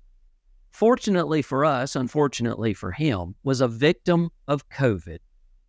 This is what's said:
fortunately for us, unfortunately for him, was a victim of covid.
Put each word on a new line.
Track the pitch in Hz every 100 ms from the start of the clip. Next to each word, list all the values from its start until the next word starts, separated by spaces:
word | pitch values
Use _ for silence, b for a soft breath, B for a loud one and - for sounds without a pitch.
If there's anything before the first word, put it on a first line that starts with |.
| _ _ _ _ _ _ _
fortunately | - 220 240 - 180 147 156
for | - 131
us, | 156 131 135 139
unfortunately | 123 151 143 - 117 110 113
for | 98 98
him, | 101 156 98 85 -
was | 139 127
a | 127
victim | 113 147 175 - 170 170 - -
of | 147 -
covid. | - 135 95 82 78 _ _ _ _